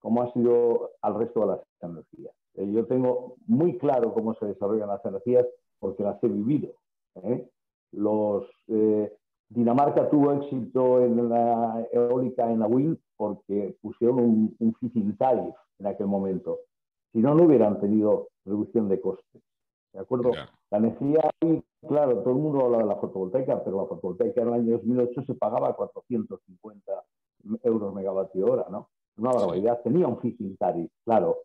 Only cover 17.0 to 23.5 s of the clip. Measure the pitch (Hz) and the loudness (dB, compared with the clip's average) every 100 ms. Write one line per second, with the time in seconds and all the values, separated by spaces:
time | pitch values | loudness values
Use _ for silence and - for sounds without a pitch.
17 | _ 113 123 151 170 135 107 98 101 107 | _ 0 4 6 6 6 4 2 0 2
18 | 107 98 - _ 95 104 104 120 104 92 | 2 2 -2 _ -6 -4 -2 -2 0 -2
19 | 95 95 _ - _ _ _ _ _ 95 | -2 -8 _ -20 _ _ _ _ _ -18
20 | 95 127 123 113 71 _ _ 104 113 113 | -6 -2 0 -2 -6 _ _ 0 0 0
21 | 139 151 151 - 165 160 - _ - 147 | 0 2 2 0 0 0 -2 _ -4 0
22 | 143 120 127 127 151 139 127 117 107 101 | 2 2 2 0 0 0 2 2 2 -2
23 | 92 95 92 127 - | -4 -6 -4 -2 0